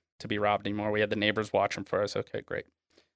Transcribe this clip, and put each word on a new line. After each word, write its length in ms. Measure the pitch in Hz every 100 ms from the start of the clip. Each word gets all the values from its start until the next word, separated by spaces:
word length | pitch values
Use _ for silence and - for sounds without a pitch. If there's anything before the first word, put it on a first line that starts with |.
| _ _
to 80 | 113
be 100 | 104
robbed 280 | 104 101 104
anymore." 240 | 104 107
We 80 | 107
had 100 | 104
the 60 | 110
neighbors 360 | 104 107 104
watching 320 | 101 101 -
for 180 | 98 95
us. 120 | 101
Okay, 280 | - - -
great. 240 | - - - _ _ _ _